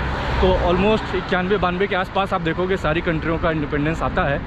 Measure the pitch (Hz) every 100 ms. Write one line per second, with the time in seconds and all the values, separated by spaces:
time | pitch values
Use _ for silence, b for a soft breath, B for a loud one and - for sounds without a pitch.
0 | - - - - 185 180 175 180 202 214
1 | - 185 175 185 185 202 180 180 196 185
2 | 185 190 196 190 165 160 185 185 156 165
3 | 175 160 151 160 170 160 143 147 147 160
4 | 131 190 156 143